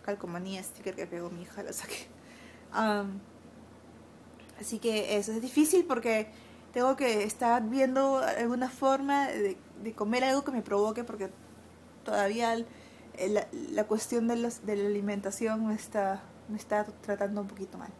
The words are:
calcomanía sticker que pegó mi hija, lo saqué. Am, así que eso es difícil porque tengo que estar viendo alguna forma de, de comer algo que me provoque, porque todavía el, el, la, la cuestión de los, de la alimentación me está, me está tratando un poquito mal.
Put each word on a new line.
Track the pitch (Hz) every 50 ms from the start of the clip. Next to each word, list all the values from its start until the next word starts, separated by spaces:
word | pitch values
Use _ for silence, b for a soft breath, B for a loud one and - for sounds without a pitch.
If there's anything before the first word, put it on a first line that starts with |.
| -
calcomanía | - 202 202 - 175 175 175 180 190 190 185 185
sticker | - - - - 190 180
que | - 165
pegó | 175 - 175 175 175
mi | 180 170
hija, | 180 - - 202 196
lo | - -
saqué. | - - - - - - - - B B B B B B B B B B B
Am, | - - 220 220 208 208 202 196 196 196 - - - - - - - - - - - - - - - - - - - - - - - - - - - -
así | 208 - 233 220
que | - 233 220 214 202 - 214 208
eso | 202 -
es | 220 226
difícil | 226 254 - 294 311 311 359 370 349
porque | - 269 233 226 240 220 220 214 214 B B B B B B B B
tengo | - 247 247 262 269
que | 269 285 247 220 208 202
estar | 214 - - 254 233 233 247 226 214
viendo | 240 269 269 254 254 269 269 269 269 262
alguna | 262 - - - 240 233 240 240 254 254
forma | - - 277 269 269 269 269 277 285 285 277 269
de, | - 226 208 196 185 - - - - - 202
de | 226 220
comer | - 208 208 226 247 254
algo | 269 262 277 277
que | -
me | 262 233
provoque, | 220 - 202 202 208 220 220 240 233
porque | 233 - 208 196 190 - - - - - - - - - - - - - - -
todavía | - 214 208 202 196 208 226 233 226 226
el, | 233 233 B B B B B B B B B B -
el, | - 196 208
la, | 208 - -
la | - - - - - 208 214
cuestión | - 214 220 - - - 233 226 233
de | 240 233
los, | 233 240 233 - -
de | 202 208 202
la | 202 202
alimentación | 208 202 202 202 208 202 202 196 196 - 233 220 220 220 220 214
me | 214
está, | 214 - - - 214 196 190 196 202 - - - - - -
me | 208 208
está | - - 214 208 208 208 - -
tratando | - - 202 202 202 196 208 208
un | 202 196
poquito | - - 190 - - 185
mal. | - - -